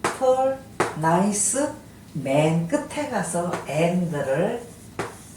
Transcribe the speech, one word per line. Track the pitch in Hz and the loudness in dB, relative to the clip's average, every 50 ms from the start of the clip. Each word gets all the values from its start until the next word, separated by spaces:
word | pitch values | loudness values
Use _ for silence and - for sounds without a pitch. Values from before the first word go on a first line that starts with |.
| - - - - | -4 -4 -2 2
tall, | 262 254 254 262 262 269 269 269 - - - - - - - 156 | 4 4 6 6 4 2 0 -2 -8 -12 -4 -2 -2 -2 -2 0
nice. | 156 160 170 185 196 208 202 - - - - 269 294 - - - - - - - - - - | 2 4 4 4 4 2 2 0 0 0 0 0 0 -2 -2 -6 -16 -20 -20 -20 -18 -12 -8
맨 | 160 123 135 135 151 156 160 165 170 165 | -6 -2 0 2 4 4 4 4 2 0
끝에 | - 262 294 285 - - 294 294 262 | 0 -2 -2 -4 -4 -6 -6 -6 -4
가서 | 247 208 175 - - 175 175 180 - - - - | -2 -4 -4 -2 -2 -2 -2 -2 -4 -6 -6 -4
and를 | 139 151 170 175 185 180 175 156 143 143 135 135 135 151 185 226 240 240 - - - - - - - - - - - - - - - | 0 2 2 2 2 2 0 0 -2 -2 0 0 0 0 0 0 -2 -4 -8 -12 -18 -20 -20 -16 -10 -10 -10 -10 -10 -16 -20 -18 -12